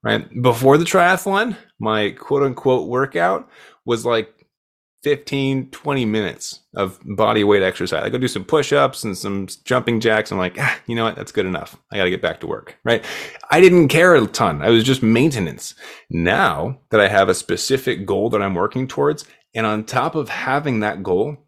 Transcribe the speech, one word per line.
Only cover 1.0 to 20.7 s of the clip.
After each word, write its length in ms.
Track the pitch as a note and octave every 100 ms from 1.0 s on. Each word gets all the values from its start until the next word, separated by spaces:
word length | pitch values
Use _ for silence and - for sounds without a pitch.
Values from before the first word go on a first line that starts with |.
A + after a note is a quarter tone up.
| F3 F#3 - G3 A#3 F#3+ _ _
my 320 | G#2+ A2 G#2
quote 320 | - - C#3+
unquote 440 | C#3 A#2+ C3+ B2+ F2
workout 600 | B2 C3+ E3+ F3 G3 - - - _ -
was 200 | A#2 A#2+
like 380 | A2+ G#2+ _ _ _ _ _ _ _
fifteen, 680 | D3 C#3 - C#3 C3+ C3+ C3
twenty 340 | - D3 C#3 A2+
minutes 560 | A2 G2 - - - _ -
of 240 | G2 -
body 400 | - G2+ A2 A2
weight 180 | G#2 G#2
exercise. 420 | F#2+ - F2+ D#2
I 60 | F2+
go 80 | B2
do 100 | B2+
some 180 | G#2 F#2+
push-ups 580 | D#3 C3+ C#3+ C3+ -
and 140 | A2+ F#2
some 300 | G2+ G2 F#2+ - -
jumping 340 | B2+ B2 A#2
jacks. 320 | A2+ A2 -
I'm 60 | G2
like, 180 | G#2+ -
"Ah, 220 | C3+ - -
you 80 | A#2
know 80 |
what? 120 | A2+ -
That's 160 | -
good 140 | - F#2
enough. 320 | E2+ - - _
I 60 | G2+
gotta 120 | F#2
get 120 | F2+
back 180 | F2 E2
to 80 | E2
work," 300 | - - -
right? 200 | A#2 A#2 - - - - -
I 80 | D#3
didn't 300 | F#3 F3+ D3
care 260 | D#3+ F3+ E3
a 100 | G#2+
ton. 360 | - G#2 D2+
I 80 | E2+
was 140 | A#2
just 200 | A2 C3
maintenance. 720 | A2 A2+ D3+ B2+ E2 C2 - - - - _
Now 680 | F2 E2+ A2+ G3+ D2 F#2+ C3+ _
that 120 | A2
I 80 | G2+
have 200 | G2+ F#2+
a 60 | F2+
specific 680 | - F2 - C3 C3 F#2 G2
goal 240 | G2 A2+
that 120 | G#2+
I'm 140 | G2 F2
working 320 | G2+ B2+ C3
towards, 380 | - C#3+ D#3 - _ _
and 120 | A2+ A2
on 180 | G#2+
top 320 | A2 C3 C#3+ D#3+
of 140 | C3
having 500 | - - C#3 D3